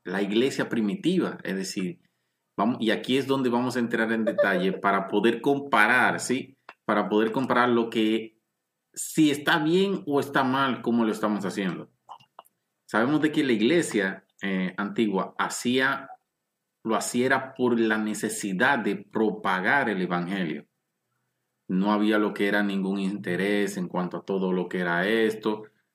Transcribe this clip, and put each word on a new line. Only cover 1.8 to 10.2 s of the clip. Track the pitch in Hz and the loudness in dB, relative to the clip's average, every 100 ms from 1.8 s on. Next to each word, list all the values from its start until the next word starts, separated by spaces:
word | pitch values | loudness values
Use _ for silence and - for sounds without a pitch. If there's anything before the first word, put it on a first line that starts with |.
| 90 - _ _ _ _ _ - | -6 -8 _ _ _ _ _ -2
vamos, | 110 123 | 0 0
y | 107 | 0
aquí | 98 - 131 | -2 0 -2
es | 127 | 0
donde | 135 127 | 0 0
vamos | 120 127 123 | 0 -2 -2
a | |
entrar | 117 113 110 | 0 0 2
en | 113 | 0
detalle | 107 95 98 92 95 | 0 2 2 2 0
para | 92 101 98 - | 0 0 0 0
poder | 104 117 117 | 2 2 2
comparar, | 139 143 139 110 107 123 104 87 | 0 0 2 4 4 4 2 0
¿sí? | - 127 139 _ - - - | -2 -4 -6 _ -20 -10 -2
Para | 104 95 | 0 2
poder | 107 110 | 2 2
comparar | 127 123 123 123 | 0 0 2 4
lo | 117 113 | 2 2
que, | 117 107 110 - _ _ _ _ _ _ | 0 2 0 -4 _ _ _ _ _ _
si | - - - 151 | -12 -4 4 4
está | 147 147 165 | 4 0 0
bien | 156 180 196 185 147 | 2 2 2 -2 0
o | 139 | 0